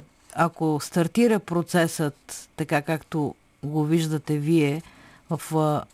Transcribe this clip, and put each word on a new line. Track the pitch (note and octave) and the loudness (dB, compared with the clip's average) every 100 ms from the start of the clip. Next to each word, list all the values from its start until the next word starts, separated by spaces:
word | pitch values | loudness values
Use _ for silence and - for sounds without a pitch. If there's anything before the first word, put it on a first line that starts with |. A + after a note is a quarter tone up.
| - _ _ | -4 _ _
ако | - E3 - D#3+ D3+ | -2 0 0 0 0
стартира | - F3+ E3+ - A#3 G#3+ | -2 0 0 4 4 4
процесът | - F3 E3 F3+ E3 - D3+ - - - - - | 0 -4 0 2 0 0 -4 -6 -16 -18 -14 -8
така, | D#3 D3+ | -2 -2
както | C#3+ D#3 - D#3+ C#3 - _ _ | -2 -6 -4 -4 -4 -6 _ _
го | C#3+ D#3 | -6 -2
виждате | D3+ E3 D#3+ D#3 - D3+ | 2 2 0 -2 -2 -2
вие, | D3 E3 C#3+ D#3 - - - - - | 2 2 2 0 -8 -20 -20 -18 -8
в, | D#3 - D#3 | -6 -2 0
а, | D#3 D3 - | 2 0 -4